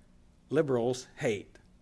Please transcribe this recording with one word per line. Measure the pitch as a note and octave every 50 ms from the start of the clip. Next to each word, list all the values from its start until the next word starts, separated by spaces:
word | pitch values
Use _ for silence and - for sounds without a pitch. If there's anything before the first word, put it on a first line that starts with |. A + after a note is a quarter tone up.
| - - - - - - - - - -
liberals | B2 D3+ D#3+ C#3 C3 A#2+ A2+ B2+ B2+ B2+ - - - -
hate | D3+ B2+ G#2+ F#2 D#2 - - - - - - -